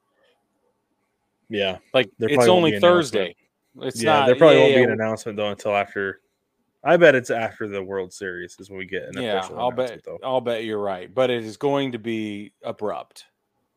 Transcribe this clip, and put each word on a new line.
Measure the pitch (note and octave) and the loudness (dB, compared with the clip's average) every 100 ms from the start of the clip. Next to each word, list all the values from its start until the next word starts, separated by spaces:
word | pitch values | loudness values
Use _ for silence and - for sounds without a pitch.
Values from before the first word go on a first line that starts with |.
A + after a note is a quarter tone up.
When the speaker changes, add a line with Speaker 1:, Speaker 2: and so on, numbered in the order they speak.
| _ _ _ _ _ _ _ _ _ _ _ _ _ _ - | _ _ _ _ _ _ _ _ _ _ _ _ _ _ -10
Speaker 1:
Yeah. | G#2+ G2 F#2 _ | -4 -4 -6 _
Speaker 2:
Like, | C3+ B2+ - | -2 -2 -2
Speaker 1:
There | A2 | 0
Speaker 2:
it's | C3+ | 4
Speaker 1:
probably | A#2+ | 6
won't | F3+ | 6
Speaker 2:
only | D#3+ | 4
Speaker 1:
be | - | 4
an | |
announcement. | F3 F3 | 4 4
Speaker 2:
Thursday. | C#3+ G#2+ F2+ - _ _ _ C3 | 2 -2 -4 -8 _ _ _ -12
It's | C3 A2+ | -10 -4
Speaker 1:
Yeah, | A#2+ D3 | 2 2
Speaker 2:
not, | C3+ | 4
Speaker 1:
there | B2+ | 6
probably | D#3+ C3+ | 8 8
Speaker 2:
yeah, | |
Speaker 1:
won't | C#3 | 6
Speaker 2:
yeah, | C3 | 6
Speaker 1:
be | |
an | B2 | 4
Speaker 2:
w- | A2 | 2
Speaker 1:
announcement, | A2 A2 A#2+ G#2 | -2 -4 -6 -6
though, | G#2 | -4
until | G2+ A2 G2+ | -4 -2 -2
after, | G2 G2+ G2 F#2+ _ _ _ _ _ _ | -2 -4 -6 -8 _ _ _ _ _ _
I | C#3+ F3 | 0 6
bet | E3 | 6
it's | C3 A2+ | 6 0
after | A#2 A2+ - G#2+ | -4 -6 -8 -10
the | G2+ | -8
World | F#2+ G2 F#2 | -8 -8 -8
Series | - G2 F2+ E2+ - | -10 -12 -10 -14 -18
is | G2 | -18
when | F#2+ | -16
we | F#2 | -10
get | F#2 | -10
an | - F#2+ | -10 -8
Speaker 2:
Yeah, | A#2+ F#2+ | -4 -4
Speaker 1:
official | F#2 D#2+ | -6 -6
Speaker 2:
I'll | B2 | -6
bet, | A#2+ B2+ | -4 -6
Speaker 1:
announcement, | G#2 | -8
though. | - E2+ C3 | -16 -12 -4
Speaker 2:
I'll | C3 | -4
bet | A#2+ A2+ | -2 -6
you're | A2+ G#2+ | -4 -6
right, | G2+ F#2 G2 | -4 -6 -8
but | G2+ B2+ | -2 0
it | A#2+ | -2
is | A2 G#2 | -6 -6
going | C#3+ C#3 C3+ | -2 -2 -4
to | A#2+ | -6
be | A2+ A2+ G#2+ G2+ G#2 _ | -8 -6 -6 -10 -14 _
abrupt. | A#2+ A2 G#2 D2+ - - - _ _ _ _ | -14 -8 -8 -8 -12 -20 -20 _ _ _ _